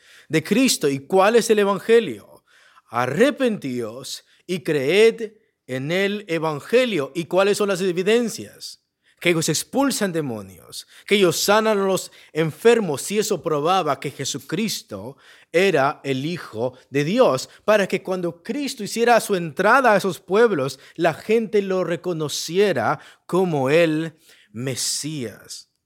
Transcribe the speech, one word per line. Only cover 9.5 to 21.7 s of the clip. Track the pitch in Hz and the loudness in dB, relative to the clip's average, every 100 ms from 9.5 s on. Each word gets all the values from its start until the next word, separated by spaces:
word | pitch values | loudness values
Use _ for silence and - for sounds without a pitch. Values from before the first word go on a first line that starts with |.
| 151 - 233 277 - 202 | -4 -2 -2 0 0 -4
demonios, | 165 143 110 95 92 - - - - - | -4 -6 -8 -12 -20 -20 -20 -20 -12 0
que | |
ellos | 208 175 - | 2 2 2
sanan | - 208 220 202 | 2 2 4 0
a | |
los | 190 180 - - - | 0 -2 -6 -20 -8
enfermos, | 151 160 - 226 240 185 139 | -2 -2 2 4 4 2 -4
si | - 208 | -4 -4
eso | 208 180 | -2 -2
probaba | 165 151 151 190 151 135 | -2 -2 0 0 0 -4
que | 151 | -6
Jesucristo | - 135 143 - 160 214 - - 101 110 - _ - _ | -8 -8 -8 -6 -4 -4 -6 -10 -14 -14 -18 _ -20 _
era | 165 196 160 135 151 | 2 4 4 2 -2
el | 139 131 151 | -4 -4 -4
Hijo | 175 - 107 127 - _ | -8 -10 -6 -8 -8 _
de | 139 | -4
Dios, | 147 233 208 131 - - | 0 2 2 2 -4 -8
para | - 214 185 | 0 2 2
que | 202 | -4
cuando | - 185 175 - | -4 -4 -6 -8
Cristo | - 294 285 - | -8 -6 -6 -8
hiciera | 202 220 233 226 | -8 0 4 4
su | 220 | 2
entrada | 190 170 139 196 262 254 | -4 -4 0 2 4 4
a | 202 | 4
esos | 190 165 | 0 -6
pueblos, | - 196 240 160 135 - - - | -2 2 2 2 -4 -6 -14 -2
la | 170 | -2
gente | 151 - 226 214 208 | -2 0 0 2 -2
lo | 196 | 0